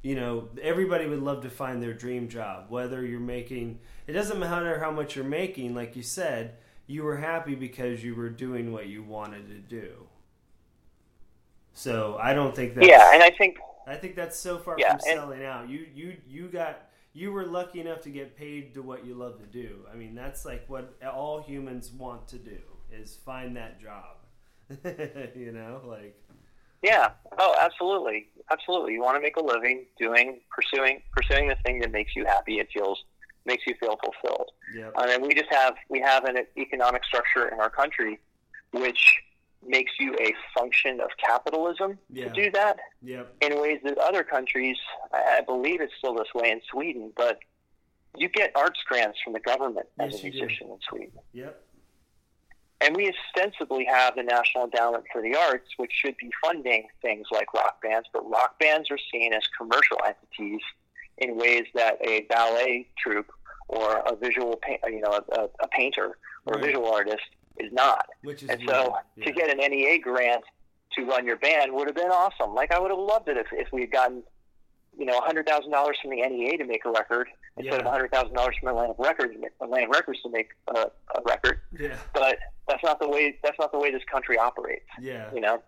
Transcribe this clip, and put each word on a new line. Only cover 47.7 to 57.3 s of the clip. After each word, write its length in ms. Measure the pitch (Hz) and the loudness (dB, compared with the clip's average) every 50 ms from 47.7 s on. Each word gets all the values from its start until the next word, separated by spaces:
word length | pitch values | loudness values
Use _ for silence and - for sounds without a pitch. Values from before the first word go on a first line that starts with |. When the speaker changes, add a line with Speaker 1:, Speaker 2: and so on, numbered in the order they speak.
| _ _ _ _ _ _ _ _ - | _ _ _ _ _ _ _ _ -6
Speaker 2:
you 100 | - 156 | -4 -4
get 240 | 185 - 214 202 - - | -2 2 0 0 2 4
arts 240 | 139 147 175 - - - | 4 2 2 2 -2 -4
grants 320 | - 131 120 113 104 104 - - | -2 2 2 2 0 0 -6 -10
from 100 | 120 110 | -8 -8
the 60 | 110 | -4
government 480 | - 120 123 135 135 127 110 92 - - _ - | 0 0 0 0 0 -4 -4 -6 -8 -8 _ -6
as 140 | - - 127 | -6 -6 -6
Speaker 1:
Yes, 100 | 104 92 | -10 -10
Speaker 2:
a 20 | |
Speaker 1:
you 60 | 92 | -10
do. 60 | - 135 | -6 -6
Speaker 2:
musician 280 | 120 - - - 110 107 | -6 -4 -6 -8 -8 -14
in 80 | 101 98 - - | -16 -12 -12 -10
Sweden. 300 | - - - - 110 113 _ - - | -10 -10 -12 -14 -18 -20 _ -18 -16
Speaker 1:
Yep. 280 | 120 131 151 151 - _ _ _ _ _ _ _ _ _ _ _ _ _ _ _ _ _ _ - _ _ _ _ _ 139 | -16 -14 -14 -16 -20 _ _ _ _ _ _ _ _ _ _ _ _ _ _ _ _ _ _ -20 _ _ _ _ _ 2
Speaker 2:
And 120 | 151 160 | 2 4
we 160 | 190 202 190 - - - - - | 2 0 0 -2 -4 -12 -4 0
ostensibly 500 | 190 185 208 - - 156 - 135 131 127 | 0 0 0 -2 -6 -6 -4 -2 -2 2
have 300 | 123 131 127 127 127 123 | 4 6 6 6 4 2
the 80 | 127 123 | 0 -2
National 400 | 120 120 120 117 113 - 127 123 | 2 2 2 2 2 0 0 -2
Endowment 400 | 117 - 120 117 120 117 113 - - - | 0 2 2 2 2 0 -2 -6 -6 -6
for 80 | 120 | -4
the 140 | 110 113 131 | -2 0 2
Arts, 340 | 151 175 156 131 120 - - - | 4 4 4 2 0 -4 -12 -8
which 140 | - 123 - - | -8 -6 -4 -2
should 240 | - - 139 131 | -2 -2 -2 -4
be 140 | - 123 120 - - - | -6 -12 -12 -6 -2 0
funding 440 | 160 175 160 135 127 120 110 110 - _ - | 0 0 0 0 0 0 0 0 -6 _ -6
things 260 | - 120 107 107 107 - | -4 -4 -4 -4 -6 -2